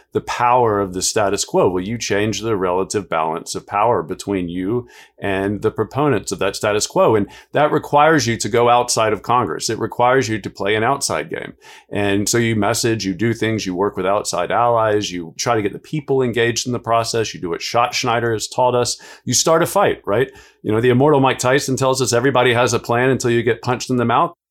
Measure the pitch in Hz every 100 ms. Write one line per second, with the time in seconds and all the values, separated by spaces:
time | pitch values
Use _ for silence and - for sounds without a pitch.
0 | _ 107 - - 123 127 117 101 98 90
1 | - 110 101 98 - 185 127 90 92 117
2 | - 101 107 101 110 104 92 90 95 104
3 | 87 82 80 80 - 92 - 104 113 104
4 | 78 90 - 98 87 87 92 120 120 -
5 | - - 98 95 101 101 107 - 107 127
6 | 147 107 - 92 95 - 107 104 - 175
7 | 180 110 98 - - 135 147 151 - 143
8 | 156 160 117 113 110 117 120 120 120 -
9 | 110 101 - 123 98 76 - 110 107 -
10 | 123 131 113 110 95 - 98 107 113 135
11 | - 82 80 - - - - - - 101
12 | 101 98 101 120 117 113 101 113 120 110
13 | 95 85 113 113 110 110 95 90 101 95
14 | 92 101 - 85 85 101 120 117 110 104
15 | 98 90 82 - 127 113 101 85 - 156
16 | 143 135 123 113 117 113 127 117 117 117
17 | 110 117 107 80 87 85 - 117 120 -
18 | 120 117 117 110 - - 127 123 120 -
19 | - - 131 120 - 165 170 196 160 -
20 | - 104 131 - - _ - 107 123 123
21 | 147 143 131 127 127 143 139 131 135 131
22 | 120 120 131 131 127 117 123 113 - 117
23 | 131 123 123 117 117 113 - 123 - 127
24 | 117 123 170 - _